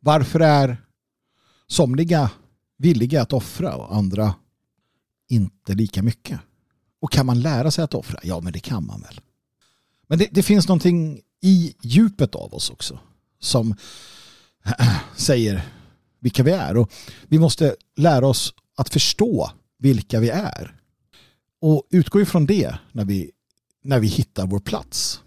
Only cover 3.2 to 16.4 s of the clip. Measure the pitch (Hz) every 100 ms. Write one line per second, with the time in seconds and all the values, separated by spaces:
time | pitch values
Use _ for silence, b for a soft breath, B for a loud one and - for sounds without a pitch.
3.2 | 117 131 - - 170 64 - 107 98 98
4.2 | 107 92 _ _ _ _ _ _ _ _
5.2 | _ 120 95 _ - 98 107 - 110 -
6.2 | - - - _ _ _ _ _ 151 -
7.2 | 131 120 147 131 147 147 156 - - -
8.2 | 85 87 87 - - 110 64 50 - -
9.2 | _ _ _ _ _ _ _ _ _ 160
10.2 | 202 202 196 208 175 180 180 175 156 139
11.2 | _ _ 185 185 165 - 120 139 226 -
12.2 | 120 - 50 - - - - 65 _ _
13.2 | _ _ - 123 113 104 B B B B
14.2 | B B B B - - 123 92 - -
15.2 | - 131 110 95 B B B B B _
16.2 | 123 -